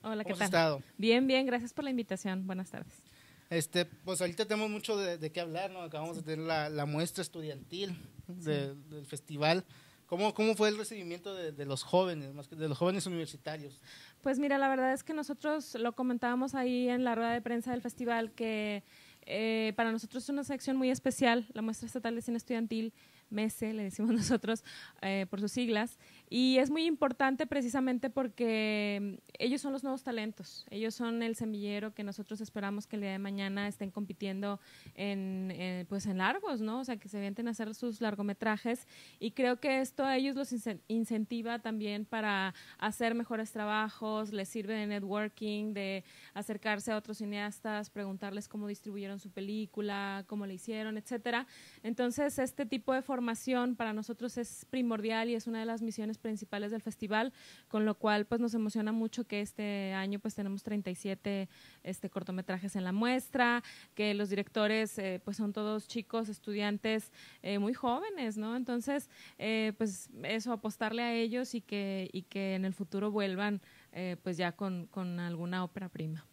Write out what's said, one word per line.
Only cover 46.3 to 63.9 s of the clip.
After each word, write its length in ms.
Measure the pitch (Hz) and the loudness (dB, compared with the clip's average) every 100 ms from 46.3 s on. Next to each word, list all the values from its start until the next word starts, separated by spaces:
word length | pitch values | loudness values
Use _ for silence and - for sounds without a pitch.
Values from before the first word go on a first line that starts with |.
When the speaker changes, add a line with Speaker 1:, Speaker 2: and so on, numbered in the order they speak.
Speaker 1:
acercarse 580 | 196 208 208 220 202 233 | -8 -6 -2 0 0 0
a 60 | 214 | -2
otros 180 | 214 214 | -4 -6
cineastas, 720 | 208 208 208 202 220 208 208 | -4 -4 -4 -4 -4 -4 -4
preguntarles 580 | 208 196 190 202 202 208 | -6 -6 -4 -6 -6 -6
cómo 220 | 214 208 | -6 -6
distribuyeron 500 | 208 214 202 196 196 | -6 -8 -6 -6 -8
su 120 | 196 | -10
película, 920 | 190 196 214 214 - 208 202 196 196 190 | -8 -4 -2 -4 -4 -2 -2 -2 -4 -6
cómo 180 | 208 196 | -6 -6
le 80 | |
hicieron, 440 | 185 - 220 214 214 | -8 -6 -4 -4 -6
etcétera. 480 | - 240 240 233 262 - - - | -4 -4 0 -2 -2 -14 -20 -8
Entonces, 560 | 220 233 247 247 285 - | -4 2 2 4 2 2
este 280 | 262 - 247 | -2 0 -2
tipo 260 | 262 233 | 0 2
de 100 | 262 | 0
formación 760 | 262 254 240 226 - 247 247 240 | 0 0 0 -2 2 2 2 0
para 160 | 226 | -2
nosotros 440 | 214 220 233 240 - | -2 -4 -4 -4 -4
es 300 | 233 - - | -6 -8 -4
primordial 600 | 254 240 220 220 226 233 | 0 2 2 2 2 2
y 40 | |
es 120 | 226 233 | 0 0
una 140 | 226 | -2
de 60 | 226 | -2
las 160 | 226 | -2
misiones 360 | 226 220 214 220 | -2 -2 -4 -4
principales 520 | 226 214 208 202 208 | -4 -4 -4 -4 -2
del 100 | 220 | -2
festival, 500 | 220 - 208 214 254 - - - - | -4 -6 0 2 2 -4 -20 -20 -2
con 160 | 214 | 2
lo 120 | 214 208 | 2 4
cual, 300 | 220 208 208 | 4 4 2
pues, 140 | 233 | 2
nos 140 | 233 | 2
emociona 380 | 226 214 220 214 | 2 0 0 0
mucho 320 | 226 220 - | 2 0 -2
que 160 | 240 208 | -2 -2
este 520 | 208 - 208 202 190 | -4 -4 -2 0 0
año, 260 | 190 196 202 | 0 0 -2
pues, 160 | 220 | -2
tenemos 280 | 208 196 196 | -2 -2 -2
treinta 280 | - 208 190 | -2 -2 -2
y 40 | |
siete, 540 | 180 202 190 202 196 190 - - - | -4 -4 -4 -2 -2 -2 -8 -20 -12
este, 280 | - 190 190 | -8 -6 -4
cortometrajes 680 | 196 185 185 185 185 190 196 | -4 -4 -4 -2 -4 -2 -2
en 80 | |
la 80 | 180 | 0
muestra, 720 | 196 240 254 - 254 240 240 - - - | 2 2 2 0 4 4 4 -2 -20 -14